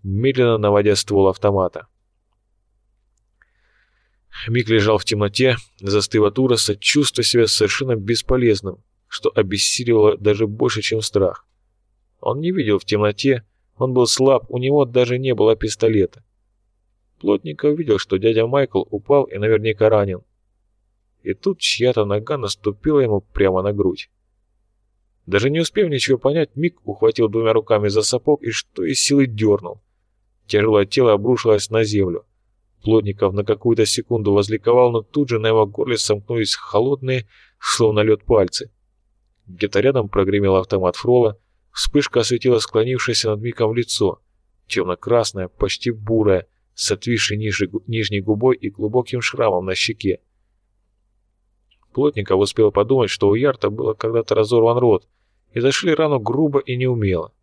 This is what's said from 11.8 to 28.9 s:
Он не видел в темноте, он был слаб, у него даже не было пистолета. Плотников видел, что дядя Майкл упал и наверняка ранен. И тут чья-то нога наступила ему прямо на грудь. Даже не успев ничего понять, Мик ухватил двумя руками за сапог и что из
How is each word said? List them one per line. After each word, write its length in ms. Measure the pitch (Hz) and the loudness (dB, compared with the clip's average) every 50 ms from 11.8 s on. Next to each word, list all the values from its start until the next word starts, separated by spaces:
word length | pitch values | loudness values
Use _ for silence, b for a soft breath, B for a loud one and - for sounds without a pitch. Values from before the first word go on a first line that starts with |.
| _ _ _ _ _ _ _ _ | _ _ _ _ _ _ _ _
Он 200 | - - 113 139 | -6 -6 -6 -4
не 120 | 160 175 | -4 -4
видел 260 | 185 180 135 104 104 95 | -2 -2 0 0 0 -2
в 60 | - | -2
темноте, 600 | - 107 104 104 104 104 - - 139 131 117 _ _ _ _ _ _ _ | -2 -2 0 0 0 -2 0 0 0 0 0 _ _ _ _ _ _ _
он 160 | - 127 131 | -6 -4 0
был 140 | 127 127 123 | 2 2 2
слаб, 400 | 113 - - 131 135 135 120 - - | 2 2 2 4 4 4 2 0 -4
у 100 | 120 123 | -8 -4
него 260 | 127 135 143 147 139 | -2 0 2 2 0
даже 340 | 120 120 127 123 120 123 127 | 2 2 0 2 2 0 -2
не 160 | 131 131 120 | 0 -2 0
было 220 | 104 107 110 113 | 2 4 2 4
пистолета. 680 | 107 - 110 - _ - 113 110 104 92 - - - _ _ _ _ _ _ _ _ _ _ _ _ _ _ _ _ _ _ _ _ | 2 -2 -6 -4 _ 0 2 2 2 0 0 -4 -14 _ _ _ _ _ _ _ _ _ _ _ _ _ _ _ _ _ _ _ _
Плотников 600 | - - - - - 156 147 - - 147 147 165 | -2 -2 -2 -2 -2 -10 -10 -4 -2 -2 -2 -2
видел, 200 | 165 135 107 95 | 0 0 -2 -2
что 180 | - _ 98 | 0 _ -4
дядя 300 | 95 101 113 113 110 113 | 0 0 0 2 2 0
Майкл 360 | 113 135 143 135 - - 95 - _ | 0 0 -2 -2 0 -2 -4 -4 _
упал 340 | - 104 - - 143 143 131 | -8 -10 0 2 2 2 2
и 120 | - - | 0 -4
наверняка 540 | 101 104 110 110 104 107 110 107 - 107 107 | -4 0 0 0 0 0 -2 0 2 2 4
ранен. 320 | 110 107 101 98 92 90 _ _ _ _ _ _ _ _ _ _ _ _ _ _ _ _ _ _ _ _ | 4 2 0 -2 -4 -10 _ _ _ _ _ _ _ _ _ _ _ _ _ _ _ _ _ _ _ _
И 120 | _ - 98 | _ -8 -8
тут 240 | _ - 196 190 _ | _ -4 -4 -4 _
чья-то 480 | - - - - 117 123 123 113 104 | -4 -4 -2 0 0 0 2 0 0
нога 320 | 101 101 107 110 - 151 139 | 0 -2 -4 -4 -6 -6 -6
наступила 600 | 117 98 - _ - 107 101 _ - 156 151 143 | -4 -8 -8 _ -4 -6 -6 _ -2 0 2 2
ему 200 | 131 113 104 98 | 2 2 0 -2
прямо 420 | - _ _ - 101 95 92 92 | -4 _ _ 0 2 2 2 0
на 100 | 92 104 | 0 -2
грудь. 380 | 104 101 95 92 90 - - _ _ _ _ _ _ _ _ _ _ _ _ _ _ _ _ _ _ _ _ _ _ _ _ | -2 0 0 -2 -2 -4 -12 _ _ _ _ _ _ _ _ _ _ _ _ _ _ _ _ _ _ _ _ _ _ _ _
Даже 240 | - 95 101 110 139 | -2 0 0 2 2
не 100 | 147 165 | 0 -2
успев 300 | 165 - _ 208 208 165 | -4 -2 _ -2 0 0
ничего 280 | 143 127 - - 135 113 | 0 -4 0 0 0 0
понять, 380 | - 135 147 165 151 - _ | 0 -2 0 0 -2 -4 _
Мик 240 | 135 160 175 _ _ _ | -4 -4 -4 _ _ _
ухватил 440 | - 101 - 113 113 - - 113 107 | -12 -4 0 0 0 2 2 0 0
двумя 240 | 101 113 113 110 | 0 0 0 2
руками 360 | 110 113 104 - 117 104 104 101 | 2 0 2 2 0 2 2 2
за 140 | 98 107 | 0 0
сапог 400 | 104 - - 120 _ 151 147 - | 0 0 -4 -2 _ 0 0 0
и 80 | - 117 | -2 -8
что 340 | 107 - - _ _ - 90 | -8 -8 -10 _ _ -6 -4
из 160 | 78 | -4